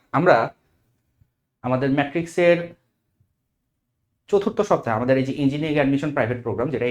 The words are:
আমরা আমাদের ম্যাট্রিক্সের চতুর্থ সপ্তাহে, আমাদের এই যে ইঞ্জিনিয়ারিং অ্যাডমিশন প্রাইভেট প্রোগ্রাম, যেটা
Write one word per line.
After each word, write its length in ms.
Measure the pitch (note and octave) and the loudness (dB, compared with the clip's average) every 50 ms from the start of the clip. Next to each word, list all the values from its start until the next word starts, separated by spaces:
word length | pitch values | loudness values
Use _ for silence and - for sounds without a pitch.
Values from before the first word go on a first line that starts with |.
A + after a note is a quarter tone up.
| _ _ - | _ _ -2
আমরা 180 | C3+ F3 F#3 C#3 A2+ A#2 - - _ _ _ _ _ _ _ _ _ _ _ _ _ _ _ _ _ _ _ _ _ - | 0 4 4 4 4 2 -2 -6 _ _ _ _ _ _ _ _ _ _ _ _ _ _ _ _ _ _ _ _ _ -4
আমাদের 220 | B2+ B2+ B2 C#3 C#3 C#3 | -2 -2 0 0 0 0
ম্যাট্রিক্সের 640 | D3 C#3 C#3 - E3+ E3 E3+ - F#3 F3 F3 E3+ E3+ E3+ E3+ - _ _ _ _ _ _ _ _ _ _ _ _ _ _ _ _ _ _ _ _ _ _ _ _ _ _ _ _ _ _ - | 0 0 -2 -2 -6 -6 -4 0 2 4 4 4 2 0 -8 -12 _ _ _ _ _ _ _ _ _ _ _ _ _ _ _ _ _ _ _ _ _ _ _ _ _ _ _ _ _ _ -2
চতুর্থ 280 | G3+ G3 G3+ A#3+ - - G#3 - | 0 0 0 0 -2 -2 0 0
সপ্তাহে, 260 | F#3 C#3+ - A#2 A2 A2 | 0 0 0 -2 -2 0
আমাদের 160 | B2 B2+ C3 C3+ | 2 2 2 2
এই 40 | C3 C3 | 0 -2
যে 40 | - - C#3+ | -2 0 0
ইঞ্জিনিয়ারিং 360 | C3+ C#3 D3 D#3 D#3 D3 D3+ | 0 0 -2 -2 -2 0 0
অ্যাডমিশন 320 | C#3 C3+ C#3 C#3 D#3 D3+ C#3 | 2 2 0 0 -2 -2 -2
প্রাইভেট 240 | D3 A#2 A2 B2 B2 A2+ | -2 -2 -2 -4 -4 -6
প্রোগ্রাম, 220 | A#2 G2+ G2+ B2 - C3+ | -6 -4 -4 -4 -4 -2
যেটা 120 | A2 A#2+ B2 | -2 -2 -2